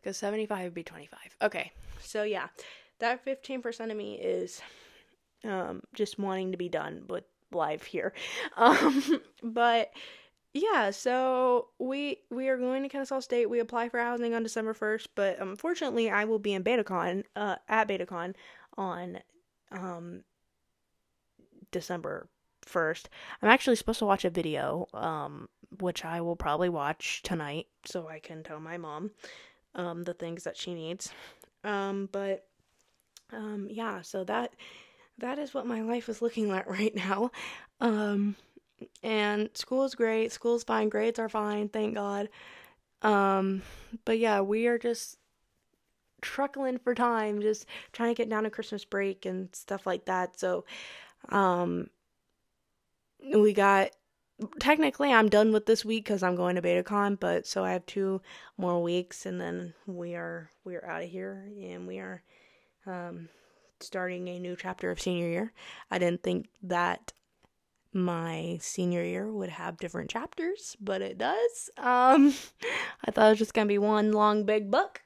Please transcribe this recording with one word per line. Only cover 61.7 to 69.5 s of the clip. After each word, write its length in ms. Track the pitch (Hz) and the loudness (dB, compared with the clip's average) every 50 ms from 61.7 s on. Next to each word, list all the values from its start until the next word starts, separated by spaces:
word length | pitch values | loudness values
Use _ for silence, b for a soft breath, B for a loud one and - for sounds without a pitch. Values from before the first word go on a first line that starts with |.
| 175 180 180 185 | -12 -10 -10 -10
we 120 | 185 190 | -10 -10
are, 240 | 190 185 190 180 b b b b b b b b b b b b _ | -10 -10 -12 -14 b b b b b b b b b b b b _
um, 440 | 196 185 180 175 175 175 170 165 165 b b b b b b b b b _ | -12 -10 -10 -10 -10 -10 -12 -14 -16 b b b b b b b b b _
starting 480 | - - - 190 185 180 180 180 180 180 | -18 -8 -6 -4 -4 -4 -4 -4 -6 -8
a 120 | 180 175 | -8 -8
new 160 | 180 175 180 | -6 -8 -8
chapter 360 | 180 - 185 185 - - 180 | -6 -6 -8 -6 -4 -2 -4
of 100 | 180 165 | -2 -2
senior 280 | - 185 180 175 170 170 | -2 -2 0 0 0 0
year. 240 | 170 175 214 226 B B B B B B B B | 0 -2 -2 -4 B B B B B B B B
I 80 | 196 185 | 0 2
didn't 260 | 180 175 175 175 _ | 2 2 2 0 _
think 260 | 185 180 180 - - _ _ - | 0 0 0 -2 -6 _ _ -8
that 500 | 180 180 175 175 180 - - _ - - _ _ _ _ _ _ _ _ _ _ _ _ _ _ _ _ | -2 0 2 2 2 0 -2 _ -16 -20 _ _ _ _ _ _ _ _ _ _ _ _ _ _ _ _
my 640 | 185 180 180 175 165 165 165 165 160 160 170 170 170 | 0 0 2 0 0 -2 -4 -4 -4 -4 -6 -6 -6
senior 440 | - - - - 180 180 175 175 175 | -6 -8 -4 -2 0 0 0 0 0
year 280 | 175 175 185 196 214 | -2 -2 -4 -4 -4
would 160 | 220 208 190 | -4 -4 -6
have 300 | 180 | -6